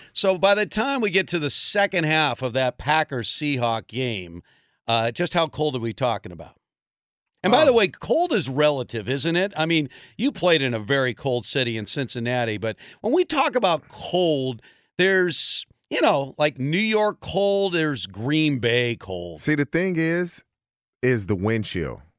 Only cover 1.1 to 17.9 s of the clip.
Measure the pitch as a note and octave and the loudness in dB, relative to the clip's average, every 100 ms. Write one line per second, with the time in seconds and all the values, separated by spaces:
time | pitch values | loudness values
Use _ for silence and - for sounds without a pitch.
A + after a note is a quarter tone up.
1.1 | F3+ D#3 F3 C#3+ - - G#3 G3+ F3+ D#3 | 0 0 -2 0 2 2 2 2 0 2
2.1 | D#3 D3 A#2 B2+ B2 B2+ - C3 D#3+ D3+ | 2 2 0 -2 0 0 -2 0 0 0
3.1 | B2+ G#2+ - D3 C3 A#2 A2+ - A#2 B2+ | -4 -2 -2 -2 0 0 -2 -4 -6 -4
4.1 | G#2 F2 E2+ - _ _ _ - A#2 A#2 | -4 -8 -14 -18 _ _ _ -2 0 0
5.1 | A#2+ F3 F3 D#3 - D3+ B2+ A#2 - B2+ | -2 -2 0 -2 -2 -2 -2 -4 -2 -2
6.1 | G#2 F#2+ D#2+ C2+ _ _ _ _ _ _ | -2 -8 -14 -16 _ _ _ _ _ _
7.1 | _ _ _ F#3+ C4 D#4 A#3 G3 - - | _ _ _ 2 6 6 6 4 0 0
8.1 | D4+ F4 A#3 C3 C3+ D3+ C#3 A#2 A#2 G2+ | 2 2 0 0 2 2 2 -4 -6 -4
9.1 | C3+ E3 E3+ G3+ D#3 D#3+ E3 C#3+ - - | -2 0 0 0 -2 0 0 -2 -8 -16
10.1 | - B3+ - F3+ D#3+ C3+ A2+ G#2 C#3 B2+ | -4 -4 0 2 4 2 -2 0 0 0
11.1 | - C#3 A#2+ - C#3+ A#2+ A2 G#2 D3 B2 | -2 -2 -2 -2 -2 -2 -2 -4 -4 -4
12.1 | B2 A#2 B2 A2+ G#2 A2 G#2+ - - G#3+ | -4 -2 -2 -2 -2 -6 -8 -14 -8 0
13.1 | F4 F4 D4+ D#4 A#3+ G3 D#3 - - - | 0 2 2 2 2 2 0 -4 -12 -2
14.1 | F3+ E3+ C#3+ C3 A#2 - _ _ - F#3 | 0 2 0 -2 -8 -14 _ _ 0 2
15.1 | F#3+ F3+ - - - - _ - E4 C#4 | 4 2 0 0 -2 -6 _ -6 0 2
16.1 | D3+ C3+ C3 D3+ C3 C3+ F3+ A3 G#3+ G#3+ | 2 -2 -2 -2 -2 -2 0 0 2 0
17.1 | F3 - F3+ G3+ G3 G3 E3+ D#3 | -2 -6 0 0 2 0 0 -2